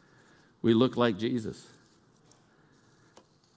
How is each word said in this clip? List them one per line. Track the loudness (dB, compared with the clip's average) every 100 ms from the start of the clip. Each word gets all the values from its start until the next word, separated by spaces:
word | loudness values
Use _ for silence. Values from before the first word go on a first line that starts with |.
| _ _ _ _ _ _
we | 2
look | 4 2 2
like | 0 0
Jesus. | -4 -6 -8 -14 -20 -20 _ _ _ _ _ _ _ _ _ _ _ _ _ -20 _ _ _